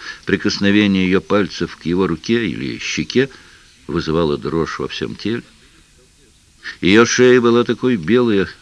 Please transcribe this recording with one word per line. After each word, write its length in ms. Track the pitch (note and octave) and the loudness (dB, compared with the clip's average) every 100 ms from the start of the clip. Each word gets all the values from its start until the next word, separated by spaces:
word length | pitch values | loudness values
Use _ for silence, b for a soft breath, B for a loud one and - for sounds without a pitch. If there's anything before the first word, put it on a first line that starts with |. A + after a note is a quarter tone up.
| B B | B B
прикосновение 840 | - F#2+ G#2 - G2+ G#2 G#2 G2 F#2 | -2 -2 -2 -2 2 2 2 2 0
её 140 | F#2 | 0
пальцев 560 | - G2+ F2+ - E2 - | 0 -2 -2 -4 -8 -8
к 80 | |
его 220 | D#2+ F2+ F2+ | -4 0 0
руке 420 | D#2+ - A#2 G#2+ | -2 -2 -2 -2
или 300 | A#1+ C2+ A1+ | -6 -8 -8
щеке 500 | - - - A#2+ C3+ B B B B B - | -8 -8 -4 -2 -2 B B B B B -8
вызывало 500 | E2+ D#2 D#2 D#2+ C#2+ | -6 -2 -2 0 -2
дрожь 400 | D2 D#2+ D2+ - | -4 -4 -4 -6
во 80 | C2+ | -10
всем 300 | - - A1 | -8 -10 -8
теле. 260 | G2+ A#2 - _ - _ _ _ _ _ _ _ _ _ B B | -8 -8 -10 _ -20 _ _ _ _ _ _ _ _ _ B B
Её 240 | E2+ G#2+ | 4 6
шея 360 | A#2 - B2+ B2 | 6 6 6 6
была 240 | A#2 A#2 | 4 2
такой 320 | A#2 A2+ B2+ A#2 | 2 -2 -2 -2
белой, 500 | D#2 A#2+ A#2+ G2+ F2+ - | 0 2 2 0 -2 -6